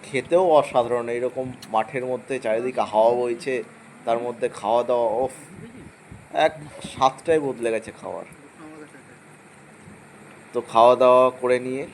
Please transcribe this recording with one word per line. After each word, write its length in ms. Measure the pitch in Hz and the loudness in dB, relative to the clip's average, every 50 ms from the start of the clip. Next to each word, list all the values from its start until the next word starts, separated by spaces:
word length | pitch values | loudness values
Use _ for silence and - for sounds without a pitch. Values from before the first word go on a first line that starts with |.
| - | -16
খেতেও 400 | - 143 131 120 - 165 180 190 175 156 147 | -6 -6 -6 -2 2 2 2 4 6 4 4
অসাধারণ, 480 | 127 - - 135 117 117 120 120 117 117 120 | 4 4 0 0 0 0 -2 -4 -2 -4 -4
এইরকম 320 | 120 123 127 - 127 131 127 127 - - - 110 | -4 -4 -4 -4 -6 -10 -10 -10 -16 -14 -4 -2
মাঠের 300 | 110 110 - - 131 123 127 | -2 -2 -2 -6 -8 -6 -6
মধ্যে 240 | 127 123 120 - 135 127 123 | -6 -8 -6 -8 -8 -6 -2
চারিদিকে 380 | 113 110 113 123 127 127 120 107 101 | -2 -2 -2 -2 -4 -4 -4 -4 0
হাওয়া 200 | 101 107 110 117 120 123 | 2 4 4 4 4 2
বইছে, 360 | 123 120 120 117 - 139 131 120 110 - - - - - - - - | -2 -4 -4 -6 -6 -6 -6 -6 -6 -10 -18 -20 -20 -20 -20 -12 -4
তার 120 | 113 117 117 120 | -4 -2 -2 -2
মধ্যে 200 | 123 117 110 127 120 - - | -6 -6 -4 -6 -6 -6 -6
খাওয়া 240 | - 101 113 120 120 120 | -2 0 0 0 2 0
দাওয়া, 200 | 123 120 117 113 107 117 | 0 0 0 0 -2 -2
ওফ, 120 | 131 127 - - - - - - - - - - - - - _ - - - - - - - - 156 | -4 -4 -6 -14 -20 -20 -20 -20 -20 -20 -20 -20 -20 -20 -20 _ -20 -20 -20 -20 -20 -8 -2 0 0
এক 60 | 160 - 151 147 147 - - - - | 0 0 -4 -18 -18 -18 -16 -16 -16
স্বাদটাই 500 | - - 135 135 135 - - - 160 160 147 | -4 0 0 0 0 -2 -2 0 0 0 0
বদলে 220 | 135 123 113 117 113 113 | -4 -6 -4 -4 -4 -4
গেছে 160 | 110 110 107 98 - | -4 -6 -8 -16 -14
খাওয়ার। 260 | - 101 90 87 - - - - - - - - 160 156 156 156 151 147 - - - - 123 120 - - - - - - - - - - - - - - - - - - - - - - - - - - | -12 -12 -12 -12 -14 -16 -20 -20 -20 -20 -20 -20 -20 -20 -20 -20 -20 -20 -20 -20 -20 -20 -20 -20 -20 -20 -20 -20 -20 -20 -20 -20 -20 -20 -20 -20 -20 -20 -20 -20 -20 -20 -20 -20 -20 -20 -20 -20 -20 -8
তো 60 | - 123 117 - | -8 -8 -8 0
খাওয়া 220 | - 113 117 123 127 120 | 4 6 8 8 8 6
দাওয়া 220 | 127 127 127 127 127 127 123 127 | 6 6 6 6 4 4 0 -2
করে 160 | 123 123 123 123 123 | -2 0 0 0 -2
নিয়ে 180 | 127 127 135 135 127 | -6 -8 -8 -10 -12